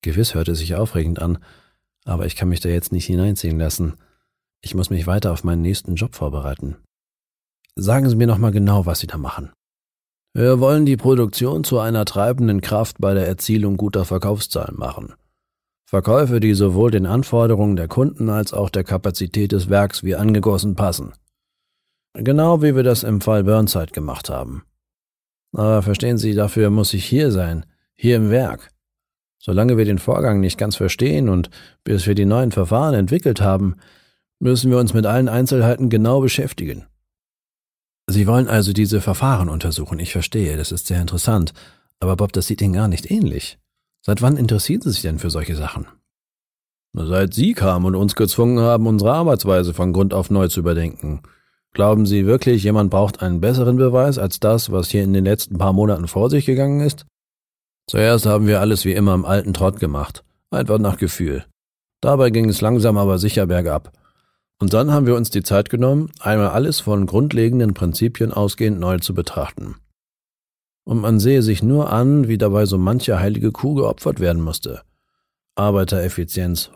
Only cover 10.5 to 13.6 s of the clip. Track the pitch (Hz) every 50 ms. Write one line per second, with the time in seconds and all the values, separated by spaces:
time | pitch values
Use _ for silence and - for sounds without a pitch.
10.5 | 131 123 131 135 147 151 151 139 135 120 - - 135 123 120 107 - - 123 127
11.5 | 151 160 147 - 127 120 107 113 113 110 104 - - 98 101 117 127 131 120 110
12.5 | 104 98 90 - 107 101 95 - - - - 98 98 98 92 85 92 90 - -
13.5 | 110 110